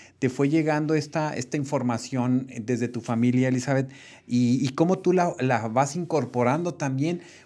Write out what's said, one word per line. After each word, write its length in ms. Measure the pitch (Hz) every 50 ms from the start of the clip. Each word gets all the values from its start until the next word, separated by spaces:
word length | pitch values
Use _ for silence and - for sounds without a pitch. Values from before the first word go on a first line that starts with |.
| - - _ -
te 80 | 139 123
fue 200 | - - 143 143
llegando 460 | 156 165 151 156 151 151 156 147 160
esta, 400 | 151 143 147 - 165 156 151 139
esta 220 | - - - -
información 880 | 151 135 139 147 135 123 123 117 120 - - 135 127 123 127 127 127 131 131 - 117 104
desde 240 | 113 123 113 123
tu 140 | 120 - 117
familia, 480 | - - 117 113 120 123 123 127 131 131
Elizabeth? 420 | 127 127 - 143 139 135 135 135 - - - - - - _
¿Y, 400 | - 120 123 123 117 127 139 151
y 40 | 127
cómo 320 | - - 165 170 185 185
tú 120 | - 180 180
la, 220 | 180 175 175 175 -
la 260 | 131 131 127 110 113
vas 300 | 113 110 127 143 139 147
incorporando 800 | 180 170 - 165 147 123 120 - 123 120 120 135 160 175 175 -
también, 480 | - 151 135 131 135 143 165 175 175 - - - - -